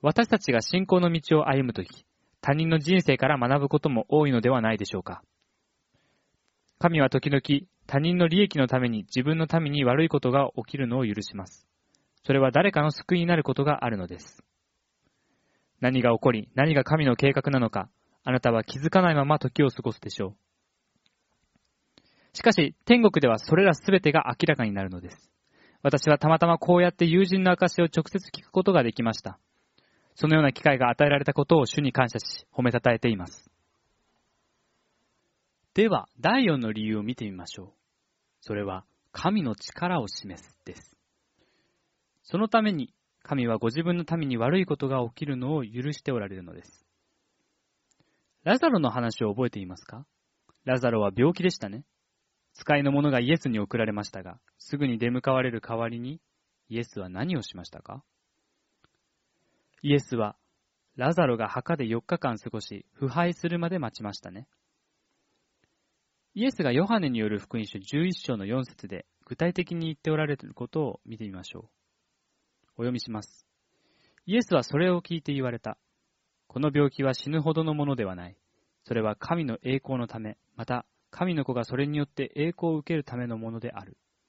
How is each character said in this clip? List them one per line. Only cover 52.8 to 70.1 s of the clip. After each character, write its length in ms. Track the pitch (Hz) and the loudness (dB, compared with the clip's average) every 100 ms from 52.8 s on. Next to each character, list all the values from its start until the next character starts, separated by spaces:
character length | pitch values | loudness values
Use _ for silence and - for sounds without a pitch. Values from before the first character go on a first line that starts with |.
の 100 | 143 | 2
者 180 | 139 147 | 0 2
が 100 | 131 | 0
イ 100 | 120 | 0
エ 60 | 165 | 0
ス 120 | 139 | 0
に 120 | 110 | -4
送 180 | 101 117 | -4 -2
ら 60 | |
れ 80 | 110 | -2
ま 120 | 104 | -4
し 60 | 104 | -8
た 120 | 98 | -12
が、 180 | 92 87 _ _ | -16 -18 _ _
す 180 | - 147 | -10 -4
ぐ 100 | 143 | -4
に 120 | 117 | -2
出 120 | 117 | -2
向 120 | 123 | -2
か 100 | 135 | 0
わ 100 | 131 | 0
れ 80 | 127 | 0
る 100 | 117 | -4
代 180 | - 117 | -8 -6
わ 100 | 117 | -6
り 120 | 117 | -8
に、 200 | 123 160 _ _ _ _ _ | -12 -14 _ _ _ _ _
イ 100 | 110 | -10
エ 60 | |
ス 140 | 117 - | -8 -10
は 100 | 92 | -12
何 280 | 92 147 165 | -6 -4 -4
を 60 | |
し 140 | 104 90 | -6 -14
ま 80 | |
し 60 | 85 | -18
た 100 | - | -18
か？ 220 | - 127 _ _ _ _ _ _ _ _ _ _ _ _ _ _ _ _ _ _ | -18 -18 _ _ _ _ _ _ _ _ _ _ _ _ _ _ _ _ _ _
イ 100 | 147 | 0
エ 60 | 143 | 0
ス 160 | - 120 | 0 -4
は、 200 | 104 - _ _ _ _ _ - | -4 -6 _ _ _ _ _ -4
ラ 160 | 127 | -2
ザ 140 | 170 151 | 2 2
ロ 100 | 117 | 0
が 120 | 107 | -2
墓 280 | - - 165 | -6 -6 -4
で 100 | 117 | -2
四 140 | 113 | -4
日 180 | - 175 | -4 -4
間 200 | 143 110 | -4 -6
過 120 | - | -10
ご 100 | 110 | -12
し、 260 | - 101 - | -12 -16 -18
腐 140 | _ 135 | _ -6
敗 280 | 143 175 | -2 -2
す 140 | 175 170 | -2 -6
る 100 | 175 | -4
ま 100 | 170 | -4
で 100 | 180 | -4
待 160 | 123 | -6
ち 80 | - | -8
ま 120 | 104 | -12
し 60 | 101 | -12
た 100 | 101 | -16
ね。 180 | 92 127 _ _ _ _ _ _ _ _ _ _ _ _ _ _ _ _ _ _ | -20 -20 _ _ _ _ _ _ _ _ _ _ _ _ _ _ _ _ _ _
イ 120 | - | -4
エ 60 | 247 | -4
ス 100 | 262 | 0
が 100 | 151 | 0
ヨ 140 | 123 196 | 2 2
ハ 140 | 226 | 0
ネ 100 | 160 | 0
に 80 | 117 | -2
よ 100 | 107 | -2
る 100 | 104 | -4
福 160 | - 120 | -6 -8
音 100 | 104 | -8
書 140 | 101 | -12
十 260 | 98 143 175 | -6 -2 -2
一 120 | 180 | -4
章 160 | - 117 | -6 -6
の 100 | 98 | -4
四 180 | 127 | -4
節 220 | 127 - 104 | -6 -12 -14
で 180 | 95 - _ _ | -14 -16 _ _
具 80 | |
体 180 | 123 170 | -4 -4
的 220 | 175 180 | -2 -6
に 120 | 170 165 | -6 -6
言 80 | |
っ 20 | 156 | -6
て 160 | - | -2